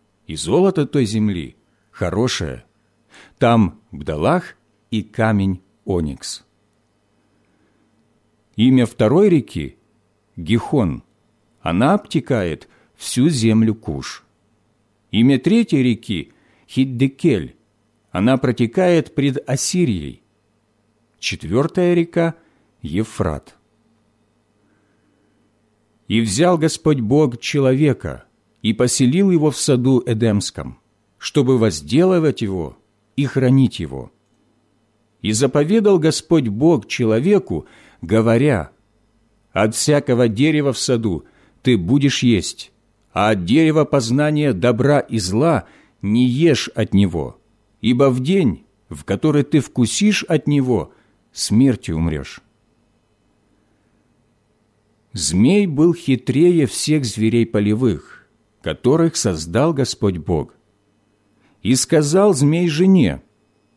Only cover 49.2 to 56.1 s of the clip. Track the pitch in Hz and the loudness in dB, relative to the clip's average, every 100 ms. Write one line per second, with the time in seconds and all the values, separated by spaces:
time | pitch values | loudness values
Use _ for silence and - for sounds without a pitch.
49.2 | 156 147 139 156 - - 113 - 208 196 | 0 0 2 0 -2 -2 0 2 0 0
50.2 | - 156 - 147 127 107 - _ _ _ | -2 -2 0 0 0 -2 -4 _ _ _
51.2 | _ - - 104 135 117 - 80 82 76 | _ -10 0 2 2 0 -4 -4 -2 -4
52.2 | 67 - _ _ _ _ _ _ _ _ | -10 -18 _ _ _ _ _ _ _ _
53.2 | _ _ _ _ _ _ _ _ _ _ | _ _ _ _ _ _ _ _ _ _
54.2 | _ _ _ _ _ _ _ _ _ 101 | _ _ _ _ _ _ _ _ _ -8
55.2 | 82 90 123 202 196 139 165 165 - | -4 2 2 2 0 2 0 0 -2